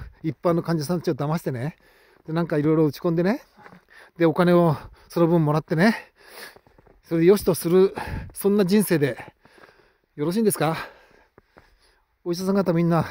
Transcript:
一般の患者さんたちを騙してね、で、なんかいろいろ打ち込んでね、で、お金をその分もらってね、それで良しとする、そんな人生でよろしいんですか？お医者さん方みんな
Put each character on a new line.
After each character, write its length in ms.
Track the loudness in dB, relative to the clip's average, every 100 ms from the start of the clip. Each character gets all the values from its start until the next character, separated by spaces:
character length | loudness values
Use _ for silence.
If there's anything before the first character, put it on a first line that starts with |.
| -16 -10
一 140 | -10 -4
般 140 | -2
の 100 | -2
患 140 | -2 -4
者 80 |
さ 100 | -4
ん 60 | -4
た 40 | -4
ち 40 |
を 40 |
騙 240 | -4 -4 -4
し 40 |
て 100 | -6
ね、 240 | -6 -8 -10 _ _ _ _ -8
で、 60 |
な 80 | -6
ん 40 | -2
か 120 | -2
い 40 |
ろ 120 | 0
い 20 | 2
ろ 80 |
打 80 | 0
ち 60 | 0
込 140 | -4
ん 20 |
で 80 | 0
ね、 180 | 0 -2 -8 _ -20 -20 _ -20 -20 0
で、 80 | 0
お 80 |
金 180 | 4 4
を 240 | 4 4 0 -6 -20 _
そ 120 | 0
の 60 | 2
分 180 | 2
も 80 | 2
ら 80 | -2
っ 40 |
て 120 | -2 2
ね、 200 | 2 0 -8 _ -20 -20 -20 -20 _ _ _ _
そ 100 | _
れ 60 | 2
で 60 | 4
良 100 | 4
し 80 |
と 100 | 2
す 140 | -2 2
る、 260 | 2 2 0 -10 -10 -12
そ 140 | -4 0
ん 80 | 2
な 80 |
人 180 | 2 2
生 140 | 2 0
で 360 | 0 -4 -14 _ _ _ -20 _ _ _ _ -6
よ 100 | -4
ろ 60 |
し 40 | 0
い 60 |
ん 20 |
で 60 | 0
す 80 | 0
か？ 180 | -2 -4 -10 -18 _ _ _ _ _ -20 _ _ _ _ _ _
お 80 | -8
医 40 | -6
者 80 |
さ 80 | -2
ん 20 |
方 180 | 0 2
み 100 | 2
ん 60 | 2
な 180 | 2 -2